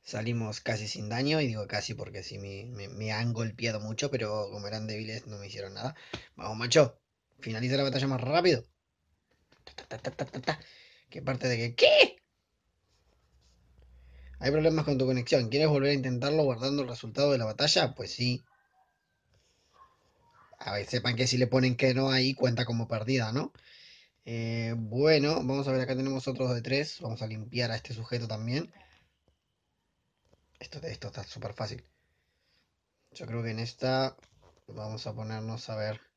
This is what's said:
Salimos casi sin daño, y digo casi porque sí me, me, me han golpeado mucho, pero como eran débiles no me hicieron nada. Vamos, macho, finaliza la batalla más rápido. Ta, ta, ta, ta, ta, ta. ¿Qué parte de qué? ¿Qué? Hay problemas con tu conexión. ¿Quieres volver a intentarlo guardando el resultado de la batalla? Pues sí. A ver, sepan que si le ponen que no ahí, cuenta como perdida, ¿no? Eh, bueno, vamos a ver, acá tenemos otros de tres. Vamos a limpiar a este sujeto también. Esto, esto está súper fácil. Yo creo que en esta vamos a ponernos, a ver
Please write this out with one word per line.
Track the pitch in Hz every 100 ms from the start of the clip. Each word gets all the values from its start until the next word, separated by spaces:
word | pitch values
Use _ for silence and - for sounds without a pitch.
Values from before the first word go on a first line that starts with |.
Salimos | - 110 113 117 110 107
casi | - 110 107
sin | - 104
daño, | 117 139 156
y | 139
digo | 110 101
casi | 104 -
porque | 110 104 101
sí | 92 101
me, | 101 98 117
me, | 113 98
me | 98 110
han | 107 117
golpeado | 113 113 107 113 110
mucho, | 107 110 143
pero | 135 107 107 101
como | 104 101
eran | 107 110
débiles | 107 110 110 -
no | 104
me | 101
hicieron | 101 98
nada. | 98 120 156 - - - -
Vamos, | - 110
macho, | 123 147 131 - _ _ _ _
finaliza | - 110 123 135
la |
batalla | 139 131 135
más | 127
rápido. | 120 160 180 131 - _ _ _ _ _ _ _ _ _ -
Ta, | - -
ta, | 113
ta, | -
ta, | - 143
ta, | -
ta. | 127 151 - - - - _
¿Qué | -
parte | 131 131 -
de | 120
qué? | 120 120
¿Qué? | - 605 - - _ _ _ _ _ _ _ _ _ _ _ _ _ _ _ - - - - - - -
Hay | 131
problemas | 151 160 160 147
con | 135
tu | 131
conexión. | 127 123 147 113
¿Quieres | 135 156
volver | 143 139
a |
intentarlo | 143 131 123 143 156
guardando | 143 117 131 143
el | 127
resultado | 120 117 110 143
de | 135
la | 110
batalla? | - 147 190 143 -
Pues | -
sí. | - 123 123 _ _ _ _ _ _ _ _ _ _ _ _ _ _ - _ _ _ _ _ _ -
A | -
ver, | 101 101
sepan | 120 110 117
que | 127
si | 127
le | 123
ponen | 131 127 123
que | 131
no | 127 135
ahí, | 131 127
cuenta | 135 131 120 117
como | 117 113
perdida, | 113 110 131 110
¿no? | 120 294 - - - - - _ _ -
Eh, | 117 113 117 113 117
bueno, | 110 120 147 156 143 160
vamos | 127 135 139
a |
ver, | 131
acá | 127 131
tenemos | 135 131 123
otros | 127 127 120
de |
tres. | 117 135 151 -
Vamos | 165 113
a | 107
limpiar | 110 107 123 120
a | 113
este | -
sujeto | 113 113 120 117
también. | 107 113 135 175 - - _ _ _ _ _ _ _ _ _ _ _ _ _ _ _ _ _
Esto, | - 147
esto | 123 110 113
está | -
súper | - - 110
fácil. | - 110 - - _ _ _ _ _ _ _ _ _ _ _ _
Yo | - 113
creo | 117
que | 113
en | 110
esta | 117 - 131 131 135 - - _ - _ -
vamos | 107 107 110 -
a |
ponernos, | 107 110 110 110 113 -
a | 110
ver | - 107 _